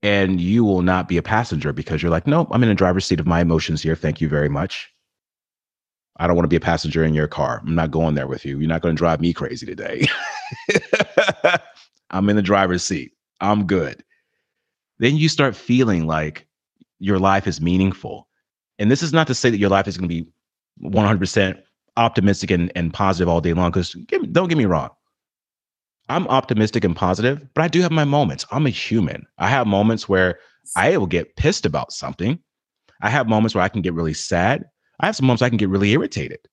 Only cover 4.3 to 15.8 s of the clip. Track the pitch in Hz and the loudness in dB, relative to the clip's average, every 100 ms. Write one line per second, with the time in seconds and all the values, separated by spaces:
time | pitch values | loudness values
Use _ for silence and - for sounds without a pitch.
4.3 | 73 73 71 95 - - _ _ _ _ | 0 -2 -2 -6 -8 -16 _ _ _ _
5.3 | _ _ _ _ _ _ _ _ _ 87 | _ _ _ _ _ _ _ _ _ 0
6.3 | 85 85 82 - 82 80 80 80 76 76 | 2 2 0 0 -2 -2 0 0 2 -2
7.3 | - 69 58 - 82 80 80 80 71 65 | -2 -4 -4 -4 -2 0 0 0 -2 -4
8.3 | 65 69 69 78 82 85 78 85 80 85 | -8 -8 -4 -2 -2 -2 0 0 0 -2
9.3 | 82 - - - - - - - - - | -2 -8 -10 -12 -10 -10 -2 -2 -2 -8
10.3 | - - 906 - 202 - 220 - - 202 | -12 -14 -14 -2 -2 0 -2 0 0 0
11.3 | - - 175 - - _ _ _ 92 101 | 0 0 0 -4 -20 _ _ _ -2 2
12.3 | 104 95 101 95 90 - 87 65 _ _ | 2 4 2 4 0 -2 -6 -8 _ _
13.3 | _ 98 107 95 95 76 - _ _ _ | _ 0 0 2 0 -2 -8 _ _ _
14.3 | _ _ _ _ _ _ _ 117 151 156 | _ _ _ _ _ _ _ 0 2 0
15.3 | - 139 104 - 123 | 2 0 0 0 2